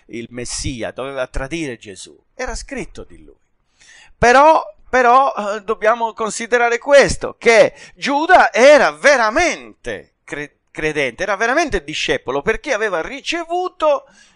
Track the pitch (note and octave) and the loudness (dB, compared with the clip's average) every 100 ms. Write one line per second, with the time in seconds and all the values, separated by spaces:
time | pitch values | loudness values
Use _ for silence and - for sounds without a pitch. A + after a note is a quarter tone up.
0 | _ A#2 A#2 B2 A#2+ - D#3 B2+ G2 - | _ -16 -14 -14 -12 -10 -8 -8 -10 -10
1 | C3 C#3 B2+ - C#3 E3+ D3+ A#2 G#2+ F#2+ | -12 -8 -8 -6 -8 -8 -10 -12 -16 -20
2 | - D2 _ _ B3+ A3+ - C4+ F3 - | -20 _ _ _ -12 -12 -12 -14 -14 -16
3 | - E2 D2 _ _ _ _ _ _ - | -20 -20 -20 _ _ _ _ _ _ -20
4 | _ _ A#3 B3+ D4+ D#4 - - - B3 | _ _ 4 6 6 4 0 -18 -4 0
5 | B3 B3 C4+ - G#3 G#3+ G3 A3 G#3+ A#3+ | 4 4 4 -2 -6 -8 -6 -2 0 0
6 | A3+ - A3 - A3+ A#3+ A#3+ A#3 - C#4+ | -4 -6 -8 -8 -2 0 0 -2 4 4
7 | F#3+ - A2 - A3+ A3+ D3+ - - _ | 4 0 -8 -2 2 4 4 0 -20 _
8 | F3 C#4+ E4 F4 G#3 G3+ C4 D4 F3 D3 | -6 -4 4 4 4 4 6 6 4 2
9 | G#3 C#4 A3 B3 E4+ F#3 A#2 _ B2+ G2 | 2 2 2 0 -2 -4 -12 _ -12 -12
10 | D2+ _ _ D3 D3 _ _ - D#3 D3+ | -14 _ _ -12 -12 _ _ -6 -4 -2
11 | C3+ A2+ F#3+ F#3+ A#3 C#4 E4 G3+ - D3 | -4 -4 -6 -2 -2 0 -2 -4 -8 -8
12 | - C#3+ - C3+ F3 A3 D4+ A3 G#3+ F3 | -4 -4 -4 -6 -4 -6 -4 -4 -4 -4
13 | D#3+ C4+ - E4 E4 F4 F4+ - D#4 C#4+ | -8 -10 -8 -8 -6 -6 -6 -2 0 0
14 | - _ _ | -4 _ _